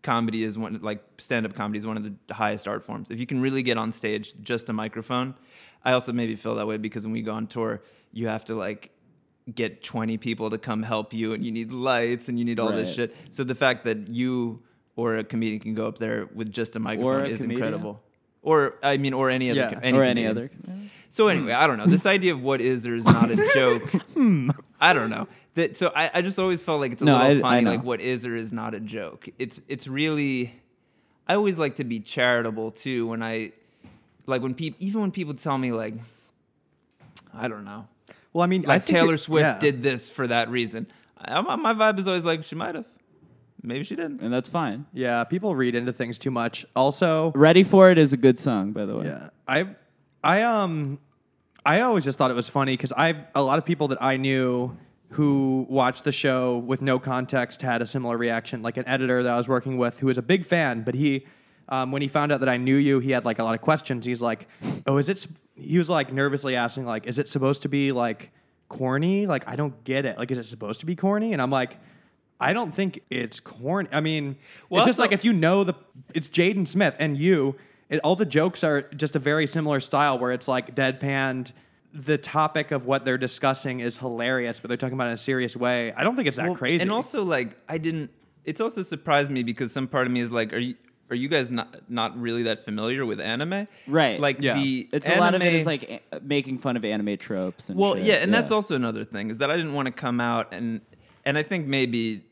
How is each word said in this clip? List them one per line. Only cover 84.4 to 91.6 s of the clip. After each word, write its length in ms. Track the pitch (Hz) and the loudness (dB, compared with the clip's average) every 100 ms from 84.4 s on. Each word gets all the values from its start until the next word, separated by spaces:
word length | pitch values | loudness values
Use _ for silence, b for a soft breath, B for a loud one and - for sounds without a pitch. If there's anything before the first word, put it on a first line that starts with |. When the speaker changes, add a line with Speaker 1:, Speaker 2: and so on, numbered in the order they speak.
| 120 113 | -2 -6
Speaker 3:
but 80 | 117 | -6
they're 100 | 120 | -4
talking 160 | 135 | -4
about 120 | 131 120 | -4 -4
it 40 | |
in 40 | 117 | -4
a 20 | |
serious 380 | - 131 120 120 | -2 -2 -2 -2
way. 340 | 123 123 117 | 0 0 -2
I 100 | 117 | -2
don't 120 | 180 254 | -2 0
think 120 | 170 | -2
it's 100 | - | -2
that 80 | - | -4
Speaker 1:
Well, 80 | 175 | -2
Speaker 3:
crazy. 260 | 131 170 | 0 0
Speaker 1:
and 100 | 185 | 0
also, 320 | 214 - 277 | -2 -4 -4
like, 340 | 190 147 120 - - | -2 -2 -2 -10 -8
I 100 | 160 | -6
didn't, 320 | 160 160 147 _ _ _ - | -4 -4 -8 _ _ _ -10
it's 160 | 156 | -4
also 220 | 226 233 | -4 -4
surprised 480 | 185 156 - 147 143 | -8 -8 2 2 2
me 100 | 131 | -2
because 280 | 120 113 123 | -2 -4 -4
some 160 | 139 131 | -4 -2
part 180 | 139 127 | 0 0
of 60 | |
me 60 | 123 | 0
is 100 | 120 | 0
like, 220 | 117 110 | -2 -2
"Are 60 | 110 | -2
you, 160 | 123 120 _ _ _ | -4 -8 _ _ _
are 60 | 123 | -4
you 120 | 135 | 0
guys 220 | 156 123 | 0 0
not, 400 | 120 | -4